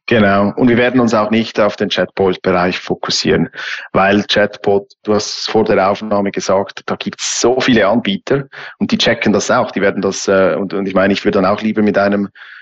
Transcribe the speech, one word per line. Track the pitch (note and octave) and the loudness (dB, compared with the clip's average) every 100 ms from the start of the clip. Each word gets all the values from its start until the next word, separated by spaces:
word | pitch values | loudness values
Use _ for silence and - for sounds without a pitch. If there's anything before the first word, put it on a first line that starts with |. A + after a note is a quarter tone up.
| - | 0
Genau. | A#2+ G2+ G2 G2+ - | 2 4 2 0 2
Und | B2 | 2
wir | A#2 | 4
werden | B2 B2+ | 2 2
uns | A#2 | 2
auch | A2 G#2 | 2 2
nicht | A2 A2 - | 0 0 0
auf | G#2 | 0
den | - G#2 | 0 -2
Chatbot-Bereich | - F2+ - F#2+ F2+ F#2 F2+ F2+ F#2 | -2 -2 0 0 0 0 0 0 -4
fokussieren, | - - - - - F#2+ - - - - - | -6 -6 -4 -2 0 0 0 -6 -10 -12 -4
weil | - G2 G2+ | 0 2 2
Chatbot, | G2 G#2 G#2 - G#2 G2 G2+ - | 0 0 0 -2 -2 -2 -2 -10
du | - | -2
hast | G#2 - - - | -2 -2 -8 -2
vor | A2 | 0
der | G#2+ G2 F#2+ | 2 2 2
Aufnahme | G2+ G#2+ G2+ G2 | 0 -2 -2 -2
gesagt, | F#2+ - F#2+ G2 - - | -4 0 0 -2 -10 -10
da | |
gibt's | F#2+ - - - - | -8 -8 -8 -8 0
so | A#2+ B2 | 0 2
viele | C3 A2+ F#2+ | 2 2 2
Anbieter | A#2+ G2+ G2 - C#3 C#3 - - - | 0 -2 -6 -2 -2 -2 -16 -20 -6
und | G2+ | -2
die | A2 | 0
checken | - A2+ A2+ | 0 0 0
das | G2+ - | 0 2
auch. | A#2+ A2 | 0 0
Die | - | 0
werden | G2 F#2 | 0 0
das, | G2 F#2 - | -2 -2 2
äh, | F#2+ F#2 D#2 | 2 2 0
und, | G2+ | -4
und | G2 G2 | -4 -2
ich | |
meine, | F#2 G2 | 0 2
ich | G2 | 2
würde | G#2 G2 | 0 2
dann | F#2 | 0
auch | G#2 | 0
lieber | A2 G#2+ | -2 0
mit | G#2 G2 | 0 2
einem | G2+ G2+ G2 - - - | 0 0 -4 -10 -20 -20